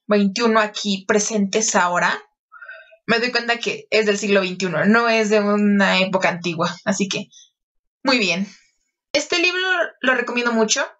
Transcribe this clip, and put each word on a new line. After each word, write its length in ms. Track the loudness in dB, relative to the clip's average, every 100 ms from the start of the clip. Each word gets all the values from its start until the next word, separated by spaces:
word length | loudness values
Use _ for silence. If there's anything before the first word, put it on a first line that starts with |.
| -2
veintiuno 520 | 2 2 2 2 2
aquí 460 | 0 -2 -4 -4 0
presentes 680 | 0 0 -2 0 0 0 0
ahora. 460 | 0 0 -2 -2 -10 _ _ -20 -20 -20 -20 -10 -2
Me 120 | 0
doy 120 | 0
cuenta 260 | -2 -2 -4
que 300 | -4 -8 -2
es 160 | 0 2
del 120 | 0
siglo 240 | 2 2
veintiuno, 440 | 0 -4 -4 0 2
no 240 | 4 4
es 200 | 2 2
de 100 | 2
una 600 | 2 2 2 4 2 2
época 300 | 2 0 0
antigua, 460 | -2 -4 -2 -4 -4 -4
así 220 | -2 -2
que, 180 | -6 -10 -16 _ _ _ _ _ _
muy 160 | 0 2
bien. 280 | 2 -2 -4 -10 _ _ _ _ _
Este 260 | -4 -2 0
libro 220 | 0 0 0 -2 -2 -4
lo 140 | -2 -2
recomiendo 380 | -2 -2 0
mucho, 340 | 0 0 0 -4